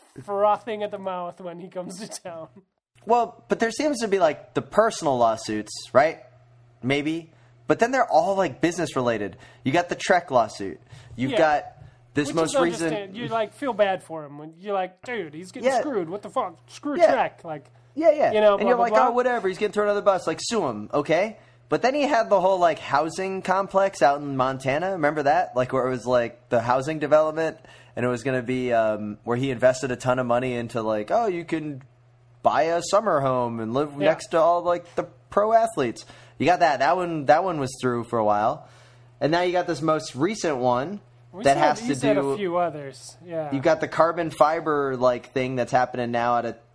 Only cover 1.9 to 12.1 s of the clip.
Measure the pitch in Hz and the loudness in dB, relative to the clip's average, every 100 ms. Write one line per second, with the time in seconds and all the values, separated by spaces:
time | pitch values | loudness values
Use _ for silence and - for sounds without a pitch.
1.9 | 180 214 - 190 165 160 202 _ _ _ | -12 -12 -12 -14 -14 -16 -20 _ _ _
2.9 | _ - 240 226 - - 196 226 220 294 | _ 0 2 2 -6 -6 -2 -2 0 -2
3.9 | 233 220 196 165 139 - 143 - - 220 | -2 0 2 2 2 -6 -6 -2 2 2
4.9 | - 156 127 117 110 - 107 104 - - | 2 0 4 2 2 -4 -6 -6 -12 2
5.9 | 123 156 - - _ _ _ _ _ 123 | 4 4 0 -16 _ _ _ _ _ -2
6.9 | 143 147 165 160 _ _ _ - 147 233 | -2 0 -4 -8 _ _ _ -2 2 2
7.9 | 262 - 151 175 196 180 127 165 175 156 | 2 2 2 2 0 -2 0 -2 -2 -4
8.9 | 135 120 113 101 - - - 131 165 175 | -2 0 0 -4 -8 -20 -8 -2 0 0
9.9 | - - 180 - 127 110 - 98 - _ | -4 2 0 2 2 2 -2 -10 -12 _
10.9 | - - - 131 123 156 147 - - - | -20 -18 -6 -2 2 2 2 -4 -18 -20
11.9 | _ _ | _ _